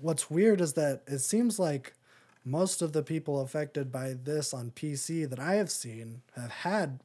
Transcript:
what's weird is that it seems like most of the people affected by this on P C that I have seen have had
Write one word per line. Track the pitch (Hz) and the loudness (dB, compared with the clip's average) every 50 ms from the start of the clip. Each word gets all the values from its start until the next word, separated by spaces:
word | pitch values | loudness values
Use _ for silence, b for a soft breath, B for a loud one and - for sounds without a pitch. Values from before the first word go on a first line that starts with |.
what's | 139 165 160 - - - | -2 0 0 0 0 0
weird | 151 170 208 226 208 180 | 4 6 8 8 8 6
is | 175 151 - | 4 2 2
that | 165 151 143 135 - - - | 2 2 2 0 0 -4 -6
it | 143 131 | -4 -2
seems | - - 208 220 240 233 196 - | 0 2 2 4 4 4 2 2
like | 185 156 143 131 127 - - b b b b b b b b b b | 2 2 2 0 -4 -8 -16 b b b b b b b b b b
most | 127 135 165 190 185 - - | -2 0 2 2 2 2 0
of | 170 156 147 | -2 0 0
the | 156 143 | -2 -2
people | - 160 160 151 - 143 139 | 0 -2 -4 -2 -2 -2 -2
affected | 135 131 - 151 151 139 - 151 139 131 | -2 -2 -2 -4 -4 -2 -4 -4 -4 -4
by | 123 131 131 131 131 | -4 -6 -4 -4 -6
this | 127 127 143 151 151 143 - - | -6 -4 -2 -2 -2 -2 -2 -4
on | 127 120 120 | -6 -8 -8
P | - - 156 151 143 | -8 -6 -6 -6 -4
C | 135 - - 165 165 156 | -4 -4 -4 -2 -2 -2
that | 135 127 123 | -2 -4 -4
I | 135 170 196 | 0 2 2
have | 214 202 160 | 2 2 0
seen | - - - 120 110 113 113 113 113 123 - _ _ | -2 -6 -6 -8 -10 -10 -10 -12 -12 -14 -16 _ _
have | 127 120 117 | -10 -8 -8
had | - - - 175 202 214 180 143 131 131 - | -8 -6 -2 0 2 2 0 0 -4 -8 -12